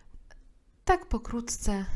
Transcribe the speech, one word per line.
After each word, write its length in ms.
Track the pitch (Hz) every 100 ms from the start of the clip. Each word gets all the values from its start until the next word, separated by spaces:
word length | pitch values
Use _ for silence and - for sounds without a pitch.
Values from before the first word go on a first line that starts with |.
| - - - - - - - _ -
Tak 200 | 349 -
pokrótce 800 | 233 - 233 240 - - 196 196